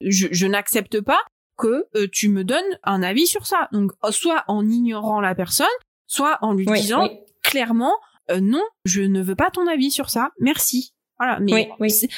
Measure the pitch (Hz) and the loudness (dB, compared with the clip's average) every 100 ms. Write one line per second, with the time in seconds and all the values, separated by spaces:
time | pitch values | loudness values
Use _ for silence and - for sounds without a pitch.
0 | - 196 190 180 190 202 202 233 - 220 | -2 0 0 0 0 0 0 -2 -2 -4
1 | 208 330 453 _ _ - 226 254 359 214 | 0 0 0 _ _ -4 0 0 -2 -2
2 | 202 - 208 196 190 285 392 370 - 196 | -2 0 2 2 0 -2 -2 -4 -2 -2
3 | 180 214 349 427 - 381 311 208 196 - | 0 2 2 0 -2 -2 -2 0 -2 -2
4 | 208 214 339 320 - 208 214 233 240 214 | -4 -2 0 0 0 0 2 2 0 -2
5 | 214 208 196 185 175 - 320 494 _ _ | -2 0 0 -2 -2 0 0 0 _ _
6 | - - 285 311 220 202 190 214 208 247 | -8 -2 0 0 0 0 2 0 2 0
7 | - - - _ - 277 233 226 254 427 | 0 -4 -20 _ -2 0 0 0 2 0
8 | - _ - 180 196 269 440 - 185 196 | -4 _ -4 0 2 0 -2 -4 -2 0
9 | 196 190 185 190 349 359 349 311 269 269 | 2 0 0 0 0 0 0 0 0 -2
10 | 277 233 262 - 240 311 - 247 - _ | -2 -2 -4 0 0 0 0 -2 -4 _
11 | _ - 247 233 202 214 220 - 214 214 | _ -6 -2 0 2 2 2 -2 0 0
12 | - | -2